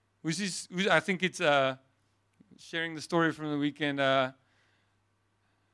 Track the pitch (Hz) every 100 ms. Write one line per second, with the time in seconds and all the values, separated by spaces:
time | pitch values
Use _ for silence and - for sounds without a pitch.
0 | _ _ 160 160 202 - - 180 202 160
1 | 151 180 180 - 151 143 135 131 _ _
2 | _ _ _ _ _ _ - 165 165 156
3 | - 170 160 139 151 147 147 143 151 139
4 | 135 135 131 - _ _ _ _ _ _
5 | _ _ _ _ _ _ _